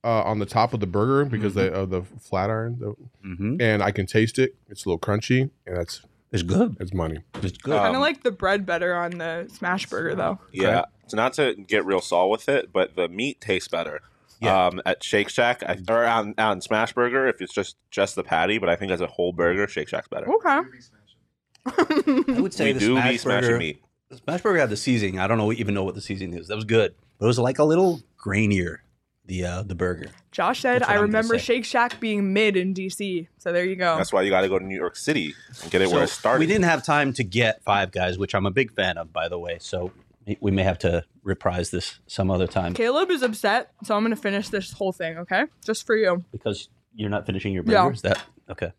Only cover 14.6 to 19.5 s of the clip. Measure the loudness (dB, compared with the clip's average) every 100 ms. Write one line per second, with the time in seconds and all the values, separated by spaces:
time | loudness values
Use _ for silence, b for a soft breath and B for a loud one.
14.6 | 4 0 -2 -2 2 0 2 2 2 0
15.6 | -4 -6 0 2 4 2 0 0 0 0
16.6 | 0 0 0 0 0 2 0 -2 -4 -4
17.6 | -6 -8 _ -2 -2 -2 -2 0 2 2
18.6 | 2 0 0 -2 -2 -2 -2 2 2